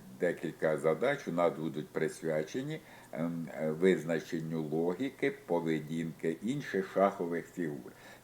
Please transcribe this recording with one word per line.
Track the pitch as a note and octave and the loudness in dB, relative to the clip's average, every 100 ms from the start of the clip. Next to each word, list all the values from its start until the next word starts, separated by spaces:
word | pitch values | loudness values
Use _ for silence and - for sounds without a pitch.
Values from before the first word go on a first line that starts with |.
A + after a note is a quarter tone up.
| - - | -14 -2
декілька | F2 E2 D#2+ D2+ D#2+ D#2 | 0 0 -4 0 2 4
задач | D2+ D#2 B2+ C#3+ - | 2 2 2 0 -2
у | |
нас | E2+ F2 D#2 | 2 2 2
будуть | D#2+ D2 D2 | -4 -4 -6
присвячені, | - D#2 - D#2+ D#2 D#2 B2 C#3 D#3+ - - - | -2 -2 -2 -2 0 0 -4 -6 -8 -10 -20 -12
ем, | - E2+ E2+ D#2+ C2 | -4 -2 -2 -6 -4
е, | D#2 | -2
визначенню | D#2+ F#2 F2 D2+ E2 - E2+ D#2+ D#2+ | 4 6 6 4 -2 0 -4 -2 -2
логіки, | D2+ D#2 E2+ F2+ C3 - C#3 C#3 - | 0 2 2 0 -4 0 -2 -2 0
поведінки | E2+ D#2+ D#2+ D2+ D#2+ E2 D2+ E2 D#2+ | 0 2 0 0 -4 -4 -2 -2 -2
інших | G#2 C#3+ B2 G2 F#2+ | -2 -4 -2 -2 0
шахових | - G2 G2 E2+ E2+ E2 | 4 4 4 -2 -2 -4
фігур. | - E2 C#2+ - - - - | -4 -2 -2 -10 -16 -20 -14